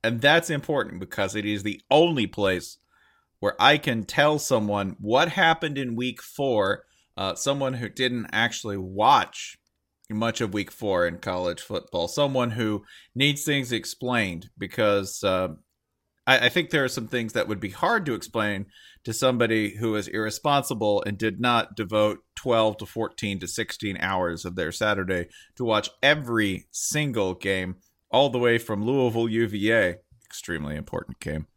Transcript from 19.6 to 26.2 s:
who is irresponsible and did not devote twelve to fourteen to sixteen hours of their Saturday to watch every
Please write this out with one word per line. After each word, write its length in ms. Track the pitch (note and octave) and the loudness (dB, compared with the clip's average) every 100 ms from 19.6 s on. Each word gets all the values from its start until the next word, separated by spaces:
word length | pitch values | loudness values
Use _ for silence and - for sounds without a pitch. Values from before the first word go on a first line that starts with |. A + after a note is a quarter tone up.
| G#2 G2+ | 0 -2
who 180 | A2+ G#2+ | -2 -2
is 100 | G2 | -2
irresponsible 960 | G#2+ A2 - D3 C#3+ C#3 A2+ G#2+ G2+ G#2 | -4 -4 -2 0 0 0 -2 2 2 0
and 120 | G2+ | -2
did 240 | A2 G2 | -2 0
not 340 | B2 A#2+ - - | 2 2 0 -6
devote 440 | G2+ G#2+ G#2+ G#2 _ - | -2 2 2 0 _ -10
twelve 400 | B2+ A#2 A2 G#2 | 0 4 2 0
to 80 | G#2 | -10
fourteen 520 | - A2+ - G#2 G2 | -6 -6 -4 -6 -4
to 80 | F2 | -6
sixteen 480 | - G#2+ - G#2+ F#2+ | -8 -8 -6 -6 -4
hours 460 | F#2 F#2+ F2 E2 F2+ | -2 0 -2 -2 -8
of 100 | F2+ | -6
their 160 | D#2+ | -6
Saturday 560 | - G#2+ G2+ F#2 F#2 E2+ - - - | -2 0 0 0 -2 -4 -12 -20 -6
to 80 | A#2+ | 0
watch 240 | G#2+ - _ | 0 0 _
every 680 | C#3 D3+ | 2 2